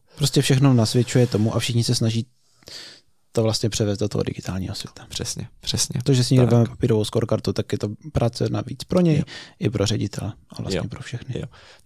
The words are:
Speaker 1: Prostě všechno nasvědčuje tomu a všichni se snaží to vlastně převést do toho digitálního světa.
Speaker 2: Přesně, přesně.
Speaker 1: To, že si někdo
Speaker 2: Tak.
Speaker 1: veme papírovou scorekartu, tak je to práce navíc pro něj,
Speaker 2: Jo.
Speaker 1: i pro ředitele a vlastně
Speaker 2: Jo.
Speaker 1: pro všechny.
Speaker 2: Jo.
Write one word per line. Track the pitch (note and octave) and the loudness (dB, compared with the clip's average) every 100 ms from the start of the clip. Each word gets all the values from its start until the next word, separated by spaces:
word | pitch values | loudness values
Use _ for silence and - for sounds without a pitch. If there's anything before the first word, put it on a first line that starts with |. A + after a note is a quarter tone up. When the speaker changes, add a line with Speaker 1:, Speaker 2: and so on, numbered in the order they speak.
| _ - | _ -4
Speaker 1:
Prostě | C#3+ - | 0 2
všechno | C3 C3 C#3 | 2 4 6
nasvědčuje | B2 A2 B2 A#2 C3 A#2+ | 6 4 2 2 2 2
tomu | G2 A2 A#2+ | 2 0 0
a | |
všichni | - A#2 | -2 0
se | A2+ A#2+ | 0 0
snaží | A2+ A2+ A2+ _ _ _ - - - - _ _ _ | 0 -2 -4 _ _ _ -20 -20 -20 -20 _ _ _
to | - | 0
vlastně | A2+ A2 A2+ | 0 0 -2
převést | - G#2 G2 | 0 0 0
do | G#2 | -2
toho | G#2+ | -2
digitálního | - - - F#2 F#2+ G#2 | -4 -6 -6 -6 -6 -8
světa. | - - - | -12 -16 -14
Speaker 2:
Přesně, | - - - - - | -10 -8 -8 -12 -10
přesně. | - - - C3 | -6 -4 -2 -2
Speaker 1:
To, | B2+ | 2
že | B2+ | 2
si | B2 | 4
někdo | B2+ B2 | 4 6
Speaker 2:
Tak. | |
Speaker 1:
veme | A#2+ A#2 | 6 4
papírovou | - A#2+ A2 G#2 | 0 0 0 0
scorekartu, | A#2 A2+ A2 - | -2 0 -2 -2
tak | G2+ G#2 | -4 -4
je | G#2+ | -4
to | G#2+ G#2 D#3 | -6 -8 -8
práce | - A#2 - A2+ | -2 -2 -2 -4
navíc | A2 - C3 | -4 -6 -12
pro | - F3+ | -2 2
něj, | F3 D3+ | 4 2
Speaker 2:
Jo. | - - - _ | 0 -8 -20 _
Speaker 1:
i | C#3 | -2
pro | - G2 | 0 0
ředitele | G#2+ G#2+ - G2+ - _ | 0 -4 -6 -8 -10 _
a | - | -10
vlastně | - F#2 | -4 -4
Speaker 2:
Jo. | - | -4
Speaker 1:
pro | - | -8
všechny. | - A#2+ - B2+ | -12 -12 -8 -8
Speaker 2:
Jo. | - - - - | -10 -14 -20 -8